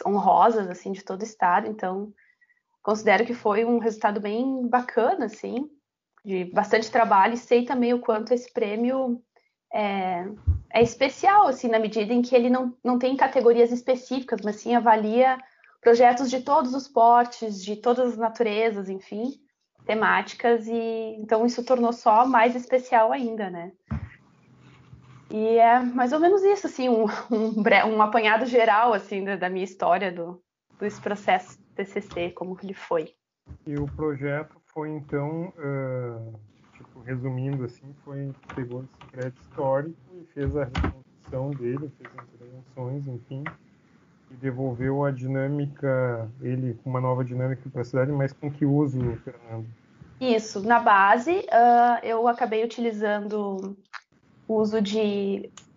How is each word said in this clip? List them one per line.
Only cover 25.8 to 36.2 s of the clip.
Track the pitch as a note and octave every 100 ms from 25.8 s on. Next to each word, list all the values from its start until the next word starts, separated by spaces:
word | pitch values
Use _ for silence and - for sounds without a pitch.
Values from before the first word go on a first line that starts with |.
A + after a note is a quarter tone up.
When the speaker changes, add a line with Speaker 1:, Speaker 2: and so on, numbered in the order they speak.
| B3 B3 B3
Speaker 1:
ou | D4+
menos | F4 G4+
isso, | G4 G4+ -
assim, | - B3+
um, | A3+ G#3+ - -
um | A3+ A3 G#3+
bre-, | G#3 G3
um | G#3+ G#3+
apanhado | G#3+ A#3 G#3+ A3
geral, | B3+ A#3+ A3 G#3 A#3+
assim, | G3+ G3+ G3+
da, | F#3+ G3
da | F3+
minha | F#3+
história, | F#3+ - E3+ F#3 F#3+
do, | F3 E3+ F3+ _ _ _ -
desse | G#3 -
processo | G3+ G3+ - F#3 - - _
T | - F#3+
C | G#3
C, | - E3+ F3
como | - F3+
que | F#3 G3
ele |
foi. | F#3+ - E3+ D#3 _ _ _ - - -
Speaker 2:
E | D3
o | C#3+
projeto | - D#3 C#3 C#3+ D3 D#3 _ _
foi, | D#3+ D3+
então, | D3+ C#3+ C#3+ C#3+ E3 F3+ F3
eh, | C#3+ C#3 C3 B2+ B2 A2+